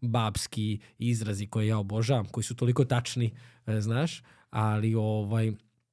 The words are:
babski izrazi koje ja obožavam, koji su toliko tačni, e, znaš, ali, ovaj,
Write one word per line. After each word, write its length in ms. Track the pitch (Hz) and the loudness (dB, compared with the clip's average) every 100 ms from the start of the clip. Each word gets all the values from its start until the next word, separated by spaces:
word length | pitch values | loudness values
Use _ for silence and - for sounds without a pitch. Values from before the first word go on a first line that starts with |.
babski 800 | 120 117 110 - - - 107 101 - - | -2 2 0 -2 -4 -2 -2 -4 -8 -4
izrazi 500 | 120 113 107 98 104 | 0 0 -2 -4 -2
koje 200 | 113 107 | 0 2
ja 100 | 110 | 0
obožavam, 480 | 98 110 110 131 98 | 0 -2 2 0 0
koji 180 | - | -4
su 120 | - 117 | -6 0
toliko 300 | 123 120 127 | 2 4 2
tačni, 460 | 120 120 123 113 - - - - | 2 0 -2 -2 -4 -18 -10 -4
e, 140 | 110 | -2
znaš, 420 | 104 120 165 - - - _ | 0 0 -2 -4 -16 -20 _
ali, 460 | 110 107 107 110 110 | 0 2 2 2 2
ovaj, 560 | 107 107 101 110 110 104 _ _ _ | 2 0 0 0 0 -2 _ _ _